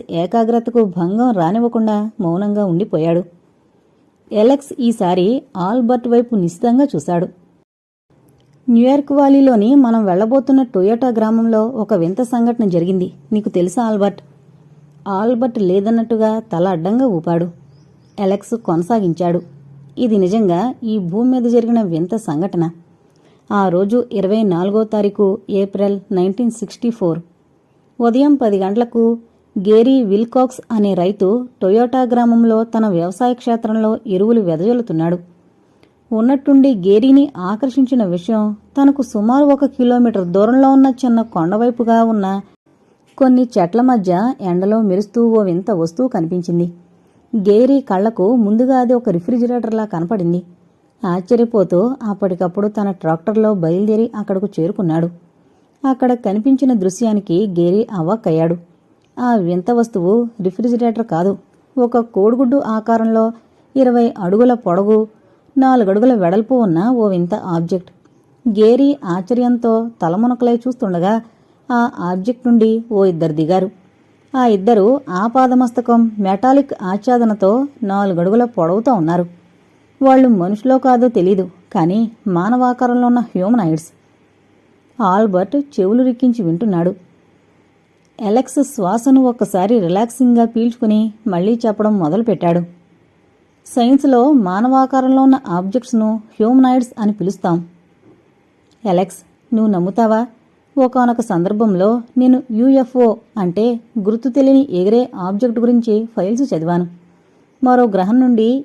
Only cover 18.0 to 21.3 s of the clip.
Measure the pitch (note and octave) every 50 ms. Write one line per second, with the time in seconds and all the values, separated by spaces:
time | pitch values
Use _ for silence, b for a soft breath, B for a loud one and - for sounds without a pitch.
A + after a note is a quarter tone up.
18 | _ _ _ - G#3 F#3+ G3 G3+ - - A#3 A3+ A#3 - E3+ D#3+ F3 E3+ A#3+ A3+
19 | G3+ F3 D#3+ - F3+ F3 E3+ F3 E3+ - - - - - - - - - - -
20 | A#3+ A#3 A3 G3+ F#3 F3 G3 A3+ A3 F#3 E3+ E3+ G3+ B3 C4 - - A3 G#3+ G#3+
21 | F#3 E3+ E3+ G#3+ A#3+ B3+